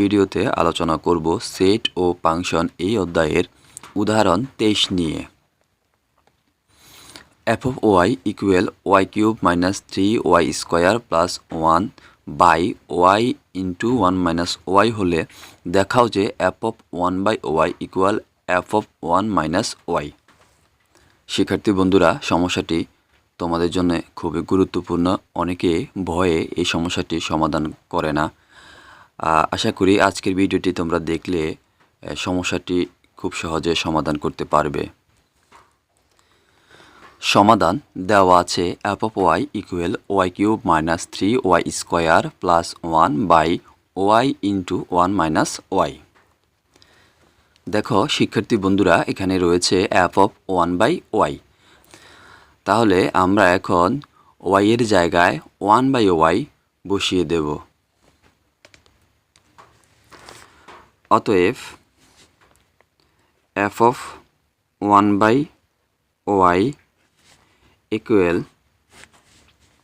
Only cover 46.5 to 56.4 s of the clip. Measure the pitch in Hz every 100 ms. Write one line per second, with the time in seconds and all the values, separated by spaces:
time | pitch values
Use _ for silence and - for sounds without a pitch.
46.5 | _ _ _ _ _ _ _ _ _ _
47.5 | _ - 104 - 98 131 - 117 113 98
48.5 | 113 95 98 92 85 - - 95 92 87
49.5 | 87 - 95 104 101 87 - 101 - -
50.5 | 92 85 90 113 180 - 107 80 69 _
51.5 | _ _ _ _ - - - - - _
52.5 | _ - 107 110 90 127 - 92 101 92
53.5 | 92 - 90 90 139 - _ _ _ -
54.5 | 98 104 120 110 101 85 87 87 135 -
55.5 | - 98 110 135 131 101 82 80 95